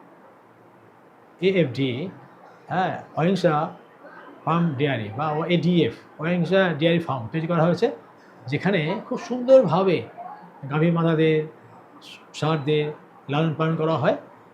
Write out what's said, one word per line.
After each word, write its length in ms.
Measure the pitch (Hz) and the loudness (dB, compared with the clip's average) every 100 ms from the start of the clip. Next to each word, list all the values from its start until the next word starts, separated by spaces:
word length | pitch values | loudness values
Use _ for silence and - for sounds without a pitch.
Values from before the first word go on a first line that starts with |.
| - - - - - - - - - - - - - - | -20 -20 -20 -20 -20 -20 -20 -20 -20 -20 -20 -20 -20 -4
এএফডি, 500 | 180 190 147 117 135 117 185 - - - - - - | 0 2 0 0 -2 -4 -8 -12 -20 -20 -20 -20 -6
হ্যাঁ, 260 | 160 180 131 - - | -4 -2 -4 -8 -2
অহিংসা 380 | 165 190 175 151 165 - - - - - - - | 0 2 2 2 -2 -8 -20 -20 -20 -20 -20 -10
ফার্ম 200 | - 165 170 127 | -2 0 0 0
ডেয়ারি 300 | 147 127 104 107 | -2 -2 -6 -6
বা 100 | 156 151 165 | -4 -4 0
এডিএফ, 460 | 175 151 175 131 - - - | 0 2 2 2 -2 -14 -8
অহিংসা 420 | 160 180 160 190 185 147 | -4 -2 0 2 2 2
ডেয়ারি 200 | 165 170 | 2 0
ফার্ম 240 | 170 135 110 | 0 -6 -6
তৈরি 140 | 165 160 | -6 -2
করা 160 | 170 | 0
হয়েছে, 240 | 165 165 233 - - - - - 120 | 2 2 0 -2 -14 -20 -20 -20 -8
যেখানে 340 | 147 175 196 151 208 - | -4 0 0 -2 -4 -6
খুব 120 | 202 | -10
সুন্দরভাবে 800 | - 247 247 262 202 160 196 151 110 - - - - - 139 | -6 -4 6 6 6 2 2 0 -2 -12 -16 -16 -20 -16 -6
গাভী 200 | 147 170 | 0 2
মাতাদের, 460 | 170 165 160 160 156 156 - - - - - - - - | 4 2 4 4 2 0 -8 -20 -20 -20 -20 -20 -20 -20
ষাঁড়দের 580 | - 151 156 139 151 151 151 - - - | -6 -2 0 0 0 0 -6 -16 -18 -6
লালন 260 | 143 165 | -2 0
পালন 220 | 139 160 160 | 0 -2 0
করা 200 | 156 160 | 0 0
হয়। 200 | 156 294 - - - | 0 -2 -6 -20 -20